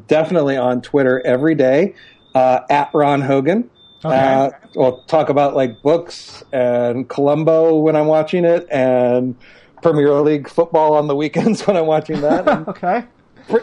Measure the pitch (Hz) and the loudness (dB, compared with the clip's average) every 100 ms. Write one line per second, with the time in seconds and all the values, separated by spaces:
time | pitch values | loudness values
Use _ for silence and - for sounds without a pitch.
0 | - 151 160 180 139 135 123 123 - 143 | 0 0 0 0 0 0 -2 -4 -2 0
1 | 131 127 - 127 156 156 127 139 196 - | 0 0 0 0 0 2 2 2 0 -4
2 | - _ _ 131 127 127 - 143 143 160 | -20 _ _ 0 2 0 0 -2 0 0
3 | 143 143 135 139 135 208 240 _ _ _ | 0 0 0 0 0 -2 -4 _ _ _
4 | 160 135 135 135 135 135 - - 131 - | -4 0 2 0 -2 -6 -4 0 2 0
5 | - 160 147 139 143 143 127 107 143 170 | -2 0 2 2 0 0 -2 -2 0 0
6 | 170 - - - - 135 123 120 120 120 | -2 -16 -20 -20 -8 -4 -2 0 -2 -4
7 | 123 - 143 147 160 160 165 160 156 151 | -8 -2 0 0 2 2 2 2 2 2
8 | 151 156 156 180 170 170 175 139 131 127 | 2 0 0 0 2 0 -2 -2 0 2
9 | 123 123 127 120 - - _ _ 170 160 | 2 0 -2 -8 -16 -20 _ _ -2 2
10 | 143 143 151 147 135 - 165 160 156 151 | 2 2 2 -2 -2 -4 0 2 2 2
11 | 147 143 156 170 226 196 - 185 156 156 | 0 -2 -4 -2 -2 -2 -2 0 0 -2
12 | 156 160 147 269 302 208 160 - 180 220 | -2 -4 -2 0 0 -2 -4 -8 -4 -4
13 | 240 _ _ _ - 233 | -6 _ _ _ -4 -2